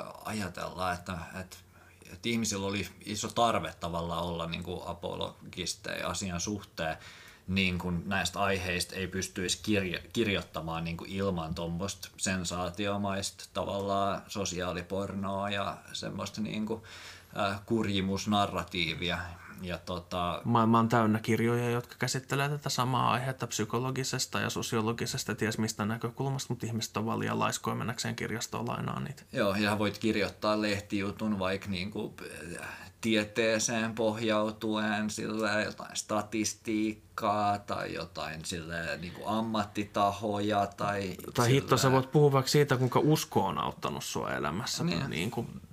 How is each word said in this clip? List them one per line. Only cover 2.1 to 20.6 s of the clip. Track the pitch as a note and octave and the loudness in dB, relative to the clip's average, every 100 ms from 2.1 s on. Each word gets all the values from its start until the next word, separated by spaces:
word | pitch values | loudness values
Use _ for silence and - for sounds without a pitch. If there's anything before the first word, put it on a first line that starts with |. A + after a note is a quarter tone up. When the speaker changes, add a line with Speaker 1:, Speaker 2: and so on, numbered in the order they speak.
Speaker 1:
että | F#2 A#2+ | -6 -2
ihmisillä | A#2 G#2+ G2 G2 | 0 0 0 -2
oli | G2+ F2+ - - | -2 -4 -8 -8
iso | G#2 A#2+ | -6 -2
tarve | - A#2 G#2 D#2+ - | 4 4 4 -2 -4
tavallaan | E2+ E2+ E2+ E2+ | -4 -2 -2 -2
olla | F2 E2+ E2+ | -2 -4 -4
niinku | E2+ F2 E2+ F2 | -6 -6 -6 -6
apologisteja | F2 F2+ F#2 F#2 - - F#2 E2+ - - E2 D#2 | -8 -6 -4 -6 -8 -12 -8 -6 -6 -6 -4 -4
asian | F2 G2 E2+ | -2 -2 -2
suhteen, | G#2 G#2 - - D#2+ D2+ - - - - - | -2 -4 -6 -4 -4 -4 -10 -18 -20 -14 -2
niin | F#2+ F#2+ F2+ | 2 4 2
kun | F2+ F2 E2+ | 0 -2 0
näistä | G2 F2+ F#2+ | 0 0 0
aiheista | G2 F#2+ F#2 F2+ - F#2 | 2 2 0 -2 -2 -4
ei | F2+ | -4
pystyisi | F#2+ F2+ - F2+ - | -4 -4 -2 -2 -2
kirjo-, | - G2+ F#2 E2 - | 2 2 2 -4 -4
kirjoittamaan | A#2 G#2+ F#2 E2+ F2 D#2+ E2 | 0 2 0 -2 -6 -4 -4
niinku | E2 E2+ - | -4 -6 -6
ilman | G2 G2 F2 D#2+ E2 | -2 0 0 -2 -2
tommoista | F#2+ E2+ G2 - - - | -2 -2 -4 -6 -12 -4
sensaatiomaista | - F#2 F2 F2+ F2+ F2 G2+ G2+ G2+ G2 F#2+ - - | -2 0 -2 -2 -4 -2 -2 0 0 -2 -4 -8 -8
tavallaan | - F2+ G2+ G2+ G2 G2 F2+ - | -4 -2 -2 0 2 2 0 -4
sosiaalipornoa | G#2+ F2+ F2 F2+ F2 F2 G2 G2+ G2 G2 G2 G2+ | -4 -2 -2 -2 -4 -4 -4 -2 -4 -2 -2 0
ja | G2+ F#2+ - - | -2 -2 -6 -8
semmoista | - A2 G2 G2+ - | -8 -6 -6 -6 -4
niinku, | G#2+ G#2+ G#2+ A2 - - - - - - | -4 -4 -4 -4 -8 -16 -16 -18 -10 -2
äh, | G2+ G#2 - | -2 -2 0
kurjimusnarratiivia. | A2+ G#2 G2+ F#2+ F#2+ - G#2 G2 F2+ F2 F#2 D#2+ D#2+ F2 F2 - - - - | 2 2 2 2 0 2 4 4 0 -2 -2 0 0 -2 -2 -4 -12 -14 -10
Ja | F2+ E2+ | -6 -6
tota | - F2+ E2+ F#2 F2 D2+ - | -4 -6 -4 -2 0 -2 2
Speaker 2:
Maailma | A#2 | 4